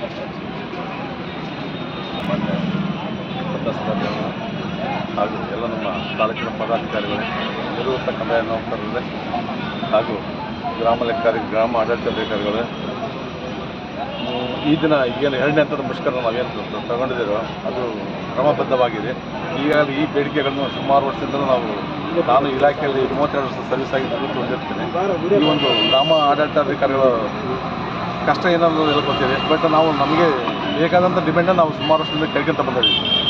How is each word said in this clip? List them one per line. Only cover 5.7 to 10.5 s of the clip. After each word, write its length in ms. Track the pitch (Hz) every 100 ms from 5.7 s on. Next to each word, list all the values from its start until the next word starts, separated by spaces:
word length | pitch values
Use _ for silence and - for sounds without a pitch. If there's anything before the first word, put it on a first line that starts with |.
ನಮ್ಮ 140 | 110 104 92 - 101
ತಾಲೂಕಿನ 300 | 110 113 - -
ಪದಾಧಿಕಾರಿಗಳು, 640 | 110 113 110 110 101 104 - - - - - 117
ನಿವೃತ್ತ 300 | 127 127 - -
ಕಂದಾಯ 220 | 110 117
ನೌಕರರು 600 | 110 113 113 113 107 120 120 113 - - - - - - -
ಹಾಗೂ 240 | - - 101 - - 107